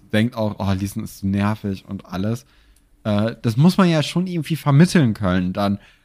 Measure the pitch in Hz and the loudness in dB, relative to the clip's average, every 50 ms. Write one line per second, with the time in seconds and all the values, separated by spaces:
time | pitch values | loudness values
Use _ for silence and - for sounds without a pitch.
0 | _ _ - 107 113 120 - 117 110 107 104 - 101 98 98 92 101 98 - 110 | _ _ -2 0 0 0 -2 -2 -4 -4 -4 -4 -2 -2 -2 -2 -2 -6 -6 -8
1 | 104 98 - - - 98 98 101 101 104 110 107 - 101 95 92 - - 101 92 | -10 -10 -10 -6 -4 -2 -2 0 0 -2 -2 -4 -4 -6 -8 -8 -10 -12 -14 -14
2 | - - 92 90 95 107 113 123 - _ _ _ _ _ _ _ _ _ _ _ | -12 -10 -8 -6 -4 -4 -4 -6 -8 _ _ _ _ _ _ _ _ _ _ _
3 | - 110 104 101 107 117 117 - - 120 107 123 151 185 180 - 190 175 165 156 | -4 -2 0 0 0 -2 -4 -4 -4 -2 2 4 4 4 4 4 4 4 4 2
4 | 139 - - 170 185 185 175 170 147 - 165 143 - 147 143 139 175 180 - 180 | 0 -2 -2 -4 -4 -4 -4 -6 -4 -4 -6 -4 0 2 4 6 6 4 4 4
5 | 143 117 104 - 104 92 90 92 90 90 90 101 101 101 101 98 - _ _ _ | 2 2 2 0 0 0 0 0 0 -2 -2 -2 0 0 -2 -2 -6 _ _ _
6 | _ | _